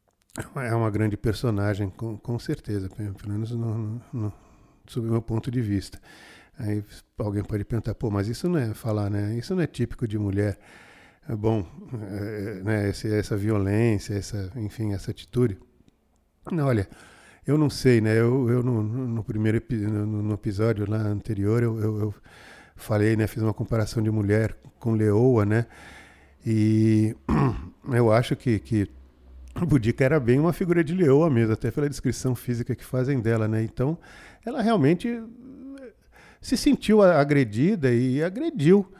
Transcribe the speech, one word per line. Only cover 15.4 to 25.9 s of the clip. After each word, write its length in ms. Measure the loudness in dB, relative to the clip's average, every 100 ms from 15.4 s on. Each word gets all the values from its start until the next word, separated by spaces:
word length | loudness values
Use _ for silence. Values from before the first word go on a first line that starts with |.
| -2 -2 -14 _ _ _ _ _ _ _ -8
Não, 140 | -2 0
olha, 200 | 0 -2 -8 -20 -20 -20 -10 -2
eu 100 | 2
não 120 | 2
sei, 300 | 2 4 4
né? 180 | 4 4
Eu, 300 | 4 2 2
eu 140 | 0
no, 200 | 0 0
no 420 | -2 -4 -4 -4
primeiro 340 | -4 -2 0 0
epi-, 180 | -2 -4
no, 300 | -2 -2 -2
no 280 | -2 -4
episódio 540 | -4 -4 -2 0 0 -2
lá 100 | -2
anterior, 640 | -2 -4 -4 -2 0 2
eu, 160 | 0 0
eu, 200 | -2 -2
eu 140 | -4 -6 -16 -20 -20 -20 -20 -14
falei, 400 | -2 2 2 2
né? 100 | 0
Fiz 160 | -2
uma 120 | -2
comparação 480 | -2 -2 -2 -2 -2
de 80 | -2
mulher 460 | 0 2 2 0 -4 -20 -8
com 140 | -2
leoa, 520 | 2 4 4 6 4
né? 220 | 4 2 0 -8 -20